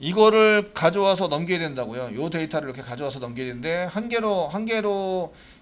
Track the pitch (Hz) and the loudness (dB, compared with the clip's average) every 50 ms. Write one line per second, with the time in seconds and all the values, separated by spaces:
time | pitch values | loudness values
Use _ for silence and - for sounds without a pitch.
0 | 135 160 185 214 214 220 220 220 214 214 208 208 202 208 - - 165 170 180 202 | -6 0 4 6 6 8 8 8 6 6 6 4 2 -2 -2 2 2 2 4 4
1 | 196 196 190 180 190 160 143 156 170 175 180 170 165 151 131 127 120 107 117 127 | 2 2 2 2 0 0 0 -2 0 0 -2 -2 -2 -4 -4 -6 -6 -6 -6 -8
2 | 123 117 104 127 156 170 170 165 160 156 160 151 147 131 123 135 120 120 120 127 | -8 -8 -6 -6 -6 -4 -4 -4 -4 -4 -4 -4 -4 -6 -10 -12 -12 -12 -10 -8
3 | 147 135 135 131 123 120 117 127 131 127 123 120 139 160 170 175 180 170 - 214 | -8 -8 -6 -8 -10 -10 -8 -8 -8 -8 -8 -6 -6 -4 -4 -4 -4 -4 -6 -6
4 | 226 233 240 226 220 214 202 180 160 143 165 208 220 226 226 220 208 202 196 196 | -4 -2 -2 0 0 0 0 0 -2 -2 -4 -4 -4 -2 -2 0 0 0 0 0
5 | 190 190 185 185 170 - - - - - - _ | -2 -2 -2 -4 -4 -6 -10 -16 -20 -20 -20 _